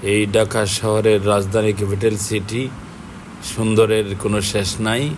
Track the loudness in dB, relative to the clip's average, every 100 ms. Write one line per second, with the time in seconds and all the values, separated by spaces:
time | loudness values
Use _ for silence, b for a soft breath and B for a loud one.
0 | 0 0 2 2 2 0 0 -2 0 2
1 | 4 4 4 2 2 2 2 0 -2 0
2 | 0 0 -2 -4 -4 -6 -6 -8 -16 -16
3 | -16 -16 -16 -14 -10 -4 2 4 4 4
4 | 0 -2 -2 -2 0 -2 -2 -2 -2 0
5 | -2